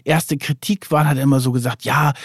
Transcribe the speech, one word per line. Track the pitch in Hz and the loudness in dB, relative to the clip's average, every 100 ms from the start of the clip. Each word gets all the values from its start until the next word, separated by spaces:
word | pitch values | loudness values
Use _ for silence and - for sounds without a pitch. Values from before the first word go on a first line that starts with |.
erste | - 156 - 143 | -2 0 0 -4
Kritik | - 143 - 202 - | -4 -4 -4 -4 0
war, | 151 151 | 2 2
hat | 139 | 2
er | |
immer | 139 135 | 2 2
so | 127 | 2
gesagt, | 123 120 117 | 0 -2 -4
ja, | - 147 151 135 | -2 0 0 -2